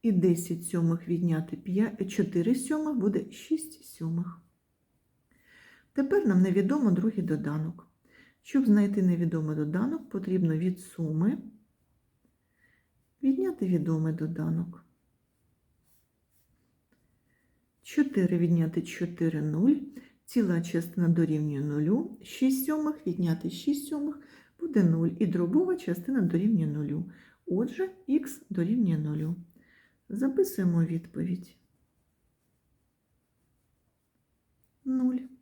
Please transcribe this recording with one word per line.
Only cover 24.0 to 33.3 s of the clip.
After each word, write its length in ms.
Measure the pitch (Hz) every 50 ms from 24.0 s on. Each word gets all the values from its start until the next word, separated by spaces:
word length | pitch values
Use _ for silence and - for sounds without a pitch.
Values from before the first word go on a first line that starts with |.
| 285 311 294 - - - - - - _ _ _
буде 240 | 339 320 285 214 185
нуль, 260 | 165 165 160 165 170 - -
і 80 | 220
дробова 480 | 175 180 175 175 170 208 302 370 359 359
частина 460 | 349 - - 175 180 - - 269 254
дорівнює 460 | 190 - 175 170 196 220 226 175 160
нулю. 440 | 151 147 151 147 143 143 160 175 185 - - - - _ _ _
Отже, 440 | 359 180 190 247 - - - 381 381 - - -
х 340 | - 269 - - - - - - _
дорівнює 480 | 185 180 165 185 226 254 220 180 165
нулю. 380 | 151 151 151 151 156 156 160 175 180 175 _ _ _ _ _ _ _ _ _ _ _ _ _
Записуємо 760 | - 220 262 269 262 - 381 - - - 190 180 170 170 165
відповідь. 720 | 160 165 165 165 - - - 165 175 180 180 175 - - _ _ _ _ _ _ _ _ _ _ _ _ _ _ _ _ _ _ _ _ _ _ _ _ _ _ _ _ _ _ _ _ _ _ _